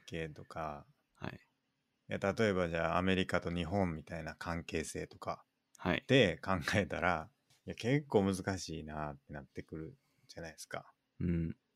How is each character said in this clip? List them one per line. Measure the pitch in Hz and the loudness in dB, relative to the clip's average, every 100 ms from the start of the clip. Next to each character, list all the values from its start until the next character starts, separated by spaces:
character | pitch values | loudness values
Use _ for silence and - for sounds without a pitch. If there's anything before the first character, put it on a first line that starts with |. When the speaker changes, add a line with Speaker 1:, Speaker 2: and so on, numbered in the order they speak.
| - | -8
Speaker 1:
係 | 85 80 | -6 -6
と | 71 - | -8 -12
か。 | 87 78 73 - _ _ - | -8 -6 -8 -14 _ _ -12
Speaker 2:
は | - | -10
い。 | - _ _ _ _ _ _ - | -10 _ _ _ _ _ _ -6
Speaker 1:
い | |
や、 | 101 | 0
例 | 98 95 107 | 0 4 4
え | |
ば | 92 87 | 4 2
じ | 82 | 2
ゃ | 82 | 2
あ | 85 | 4
ア | |
メ | 92 92 | 4 4
リ | 92 | 4
カ | 87 | 0
と | 85 | 0
日 | 87 80 | -2 0
本 | 101 90 | 2 2
み | 80 - | 0 -6
た | 85 | -8
い | |
な | 78 76 | -8 -8
関 | 90 82 | -6 -4
係 | - - - | -2 -4 -4
性 | 90 78 | -6 -10
と | - | -10
か | 98 - _ _ _ - | -8 -8 _ _ _ -6
Speaker 2:
は | 92 | -2
い。 | 82 - | 0 4
Speaker 1:
で | 131 98 80 | 6 6 4
考 | - 95 - 107 | -2 0 2 2
え | 87 | 2
た | 80 | 2
ら、 | 87 82 78 _ _ _ - | 2 2 -2 _ _ _ -12
い | |
や、 | 87 | -4
結 | 113 143 143 | 0 0 4
構 | 104 | 4
難 | 98 95 95 95 | 4 2 -2 -4
し | - 78 | -4 -8
い | 78 | -8
な | 76 76 | -6 -6
っ | 71 | -8
て | - | -12
な | 71 | -14
っ | 67 | -12
て | - | -14
く | - 80 | -10 -10
る | 80 - _ _ _ | -10 -14 _ _ _
じ | 85 | -14
ゃ | |
な | 82 | -12
い | |
で | 78 | -14
す | - | -10
か。 | 85 - _ _ - | -10 -10 _ _ -6
Speaker 2:
う | 87 | -2
ん。 | 85 82 - _ | -2 -2 -8 _